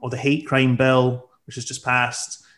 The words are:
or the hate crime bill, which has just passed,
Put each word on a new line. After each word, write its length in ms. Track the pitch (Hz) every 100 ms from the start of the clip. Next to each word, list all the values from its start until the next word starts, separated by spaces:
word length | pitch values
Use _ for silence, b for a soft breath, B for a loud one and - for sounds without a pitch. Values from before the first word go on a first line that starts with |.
or 100 | 123
the 60 | -
hate 300 | 139 151 -
crime 300 | 135 131 123
bill, 520 | 131 127 127 123 - _ -
which 100 | 127
has 80 |
just 200 | - 127
passed, 600 | 127 123 123 - - - b